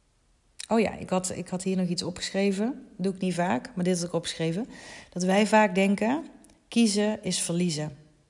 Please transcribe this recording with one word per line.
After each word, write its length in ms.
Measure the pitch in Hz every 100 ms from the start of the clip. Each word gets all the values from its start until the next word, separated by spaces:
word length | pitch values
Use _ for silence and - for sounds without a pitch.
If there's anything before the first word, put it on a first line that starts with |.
| _ _ _ _ _ - -
Oh 120 | 226
ja, 140 | 202
ik 160 | - -
had, 200 | 185 185
ik 180 | - 175
had 160 | 185
hier 140 | 190 185
nog 100 | 175
iets 160 | 175
opgeschreven. 640 | 165 - - 190 202 190 226
Dat 380 | - - - 190
doe 80 |
ik 80 | 190
niet 120 | 185
vaak, 380 | 170 180 247 - 185
maar 80 |
dit 140 | 180 175
had 100 | 175
ik 60 |
opgeschreven. 540 | 170 - - 165 170 277 - - - -
Dat 140 | 180
wij 240 | 180 196 214
vaak 280 | 214 208 185
denken, 500 | 196 202 220 302 - - - _ -
kiezen 560 | 233 226 202 208 214
is 180 | 185 175
verliezen. 560 | - 170 180 151 151 - - _